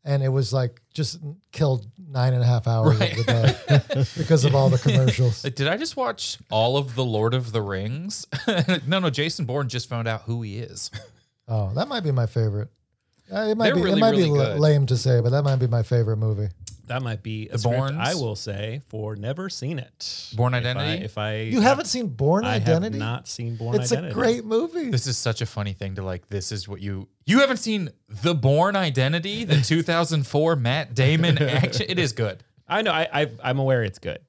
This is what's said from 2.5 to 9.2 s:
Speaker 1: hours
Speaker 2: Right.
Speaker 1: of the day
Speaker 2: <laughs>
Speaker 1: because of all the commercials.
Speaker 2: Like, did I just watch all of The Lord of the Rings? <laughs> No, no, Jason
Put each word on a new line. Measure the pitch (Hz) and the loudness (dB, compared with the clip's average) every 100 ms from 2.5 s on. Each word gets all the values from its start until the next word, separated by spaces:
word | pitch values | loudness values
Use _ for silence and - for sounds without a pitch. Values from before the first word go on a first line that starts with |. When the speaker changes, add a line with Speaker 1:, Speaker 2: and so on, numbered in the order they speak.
| 120 | 2
Speaker 1:
hours | 117 113 110 110 | 2 4 4 4
Speaker 2:
Right. | - 117 | 2 0
Speaker 1:
of | |
the | 113 117 127 - - 143 - 135 | 2 4 4 2 4 4 4 0
day | 131 | 0
Speaker 2:
<laughs> | 165 | -2
Speaker 1:
because | 151 160 | 2 4
of | 143 | 6
all | 139 135 | 4 4
the | 127 | 4
commercials. | 139 127 131 120 123 110 | 4 4 4 4 2 2
Speaker 2:
Like, | 123 | -6
did | 117 139 | -2 -2
I | |
just | 208 320 - | 0 -4 -4
watch | 247 - - - - | -4 -4 -8 -10 -2
all | 110 117 139 | 2 4 2
of | 135 | 0
The | 117 | -2
Lord | 127 107 113 | 0 2 2
of | 127 120 | 0 -2
the | 110 | -4
Rings? | 101 95 101 139 190 - - - - | -2 -4 -4 -6 -8 -10 -8 -6 -2
<laughs> | 185 151 180 120 | 0 0 -2 0
No, | 190 | 0
no, | 175 | 0
Jason | 131 | 0